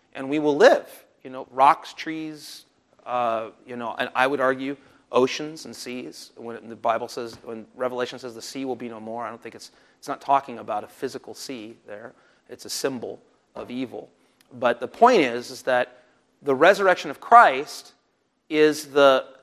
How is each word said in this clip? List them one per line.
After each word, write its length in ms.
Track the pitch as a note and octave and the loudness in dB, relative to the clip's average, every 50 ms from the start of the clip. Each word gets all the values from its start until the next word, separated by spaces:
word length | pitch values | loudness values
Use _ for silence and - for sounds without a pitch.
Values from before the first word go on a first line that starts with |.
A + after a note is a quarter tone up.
| _ _ - | _ _ -14
and 160 | - C3+ C3+ | -12 -8 -4
we 80 | D3 D#3 | -4 0
will 180 | D3 D3+ C#3+ | 0 0 4
live. 480 | D3+ G#3 C#4 - C#3+ - - - - _ _ _ _ | 6 6 6 6 4 0 -10 -20 -20 _ _ _ _
You 80 | - C3 | -20 -16
know, 160 | C3 C3 - _ | -16 -16 -16 _
rocks, 420 | B2 C3 C3+ D3 D#3+ - - - | 0 4 4 4 4 2 -4 -20
trees, 720 | - - - D#3+ D#3+ D#3+ D#3 D#3 D3+ D3 C#3 - - - _ _ _ _ _ _ _ _ - | -18 -14 -12 -12 -10 -10 -10 -12 -14 -16 -18 -20 -20 -20 _ _ _ _ _ _ _ _ -10
uh, 460 | A#2 B2 B2 A#2+ A#2 A2+ A2 A2+ G#2 - _ _ | -6 -4 -2 -2 -2 -2 -4 -6 -10 -16 _ _
you 100 | B2+ B2 | -14 -12
know, 180 | A#2+ A#2+ A2 - - | -10 -10 -10 -6 -6
and 100 | B2 B2+ - | -6 -4 0
I 120 | B2 C3 | 0 2
would 140 | C3+ C#3+ C3+ | 2 2 2
argue 380 | B2+ C3 C3+ C3 C3+ C3+ C#3+ - _ _ _ _ _ - | 0 0 0 0 -4 -8 -8 -10 _ _ _ _ _ 0
oceans 540 | - B2 C3 C3 - - D3+ D#3 D#3+ D#3+ - | 2 4 4 4 0 -6 -8 -10 -12 -14 -16
and 100 | A#2+ A2+ | -16 -16
seas. 560 | - - B2+ B2 B2+ B2+ D#3 - - - - _ | -14 -14 -12 -12 -12 -12 -14 -16 -18 -20 -20 _
When 340 | - A#2 A#2 A2+ G#2+ A2 A2+ | -18 -16 -14 -14 -14 -16 -18
the 60 | A2+ | -16
Bible 320 | A2 A2 A#2 A2+ A#2 A#2+ A#2 | -4 -2 -2 -2 -2 -4 -8
says, 280 | - C#3 A#2+ A#2 A#2 A#2 | -10 -10 -10 -12 -12 -16
when 240 | - B2+ A2+ A2 G#2 _ _ | -16 -14 -14 -14 -16 _ _
Revelation 440 | B2+ B2+ B2 B2 B2 B2 A#2+ C3+ B2+ | -6 -6 -6 -4 -4 -6 -6 -6 -14
says 160 | C3 B2 A2+ | -14 -14 -14
the 60 | A2+ | -14
sea 240 | - - - C3+ C3+ | -16 -12 -10 -10 -8
will 120 | C3 B2 | -8 -8
be 120 | A2+ B2+ A#2 | -8 -10 -14
no 120 | A#2 G#2+ | -14 -14
more, 240 | A2 A2 A2+ A#2+ A#2+ | -14 -12 -12 -10 -10
I 40 | A2 | -12
don't 140 | A#2 A#2 | -12 -14
think 120 | - A2+ - | -18 -18 -18
it's, 180 | A2 - - _ _ _ _ _ _ | -18 -20 -20 _ _ _ _ _ _
it's 100 | - C#3+ | -10 -10
not 140 | C3+ - | -10 -8
talking 360 | - - C#3 C3+ - - A#2+ A2+ | 0 0 0 0 0 -4 -14 -14
about 260 | G#2+ G#2+ G#2+ G#2 G#2+ | -10 -8 -8 -8 -8
a 40 | - | -10
physical 460 | - - C#3+ B2+ B2+ B2+ - A2+ G#2+ | -12 -8 -8 -8 -8 -10 -14 -14 -16
sea 420 | - - - C3+ A#2 G#2+ A#2 A2+ _ _ | -16 -14 -14 -14 -14 -14 -16 -20 _ _
there. 280 | A2 G#2 G#2 A#2 B2+ _ _ _ _ _ _ _ - | -18 -16 -16 -16 -20 _ _ _ _ _ _ _ -20
It's 160 | A#2+ - - | -20 -18 -14
a 60 | G2+ | -10
symbol 500 | - - - C#3 C3 A#2 A2 F#2+ - - _ _ _ _ _ _ - | -10 -6 -4 -4 -6 -6 -10 -10 -12 -14 _ _ _ _ _ _ -16
of 140 | A#2 A2 G#2 | -16 -14 -12
evil. 380 | A#2+ B2+ C3 A2 G#2+ - - _ _ _ _ _ _ _ _ _ | -8 -10 -8 -8 -10 -16 -16 _ _ _ _ _ _ _ _ _
But 260 | C#3 A#2+ B2 A#2+ B2 - | -10 -2 0 0 0 -2
the 80 | B2 | -6
point 360 | A#2 - - A3+ B3+ B3+ F#3 | -8 2 4 6 6 6 6
is, 280 | C#3+ A#2+ A#2 B2 A#2+ - | 4 2 0 -6 -8 -10
is 120 | C3 - | -14 -8
that 400 | - C3+ B2+ B2 B2 - - _ _ _ _ _ _ _ _ _ | -2 0 0 0 0 -2 -8 _ _ _ _ _ _ _ _ _
the 120 | - C#3+ C3+ | -2 -2 2
resurrection 560 | C3 D#3+ F#3 G3 F#3 G3 F#3 F3 - - D3+ | 6 6 6 6 6 4 2 2 2 -2 -10
of 100 | C3+ - | -12 -8
Christ 760 | - - A#3 A#3+ A3+ D#3+ C3 C3 D3+ - - - - - _ _ _ _ _ _ _ _ _ _ _ - | 2 8 10 10 10 8 4 0 -6 -8 -12 -18 -18 -20 _ _ _ _ _ _ _ _ _ _ _ -2
is 380 | D#3 D#3 D3+ D#3 D3 D3+ D3 | 4 6 6 6 4 2 -6
the, 380 | C#3 C3+ D3 C#3 C#3 C3 B2+ - - - - | -2 4 6 6 8 6 4 0 -6 -18 -20